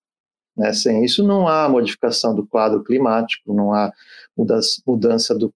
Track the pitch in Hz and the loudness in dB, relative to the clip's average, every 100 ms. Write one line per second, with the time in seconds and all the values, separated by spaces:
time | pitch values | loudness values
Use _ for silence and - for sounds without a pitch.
0 | _ _ _ _ _ - 107 107 135 110 | _ _ _ _ _ -4 -2 0 0 0
1 | 123 - 202 196 175 156 151 127 110 - | 0 2 2 2 2 2 2 2 0 -2
2 | 123 117 117 107 104 117 110 104 - 127 | -4 -2 -2 -2 -2 0 0 0 0 0
3 | 131 113 113 - - 104 101 104 101 - | 2 0 -2 -8 -6 -2 0 0 -2 -6
4 | - - - - 117 113 110 - - 120 | -20 -20 -10 -4 0 0 -2 -4 -2 0
5 | 113 113 - 113 110 | 2 0 0 -2 -2